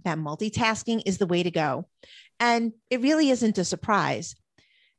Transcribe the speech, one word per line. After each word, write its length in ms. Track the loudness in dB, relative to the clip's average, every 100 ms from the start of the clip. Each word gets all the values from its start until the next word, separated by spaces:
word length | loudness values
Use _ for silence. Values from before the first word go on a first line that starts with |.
that 140 | -6 -4
multitasking 840 | -6 -6 -4 0 0 0 -2 -2
is 140 | -2 -2
the 80 | 0
way 160 | 0
to 80 | 0
go. 380 | 0 -2 -2 -8 _ -20 -20 -14 -2
And 340 | 2 2 0 -6 -6
it 100 | 0
really 300 | 2 4 4
isn't 280 | 4 2 0
a 60 |
surprise. 720 | -2 -4 0 0 0 -2 -8 -16 _ _ _ _ _